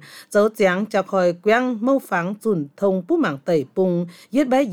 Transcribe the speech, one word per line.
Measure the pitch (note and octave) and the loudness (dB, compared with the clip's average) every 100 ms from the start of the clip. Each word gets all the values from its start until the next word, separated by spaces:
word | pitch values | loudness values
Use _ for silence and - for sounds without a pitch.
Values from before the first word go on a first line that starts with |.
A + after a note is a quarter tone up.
| - - - | -12 -20 -2
dấu | G#3 G#3+ | 2 2
tráng | A3 F#3+ F3+ G#3+ | 2 0 0 -2
cho | G3+ | -2
khỏi | F#3+ G3 F3+ | -2 0 0
quang, | F3 G#3 A3+ B3+ A#3 | 0 0 2 0 -2
mâu | A#3 C4+ | 0 0
pháng, | - F#3 F3 G#3 | 0 -4 -4 -4
dùn | A3 F#3 C#3+ - | -2 -2 -4 -4
thông, | G3+ F#3+ F3 | -2 -2 -2
phú | E4+ | -2
mảng | A3+ C#3 | 0 -4
tẩy | - E3 C3 | -2 -2 0
bùng, | - F#3 F3 F3 - - | -2 0 0 -4 -10 -6
giết | - C4+ | -2 0
bé | B3+ C#4 | 0 2